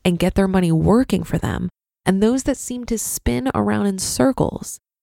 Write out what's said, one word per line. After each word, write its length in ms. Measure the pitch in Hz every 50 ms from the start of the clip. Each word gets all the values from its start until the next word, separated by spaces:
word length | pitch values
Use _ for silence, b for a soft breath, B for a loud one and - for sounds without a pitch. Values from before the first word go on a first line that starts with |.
| -
and 140 | 185 175 165
get 160 | 175 185 -
their 120 | 196 196
money 240 | 190 185 190 180 165
working 520 | 160 160 156 170 202 240 262 - 202 175 165
for 140 | - -
them 320 | - - 110 - - 180 180 - _ _ _ _ _ -
and 160 | 185 190 190
those 220 | 214 226 254 269 -
that 140 | 294 254
seem 280 | - - - 247 247 240
to 120 | - 233 214
spin 500 | - - - - - 240 240 247 254 269 -
around 320 | - 208 208 208 214 202
in 100 | 202 190
circles 800 | 185 - - - - 247 269 254 - - - - - - - - - _ _ _ _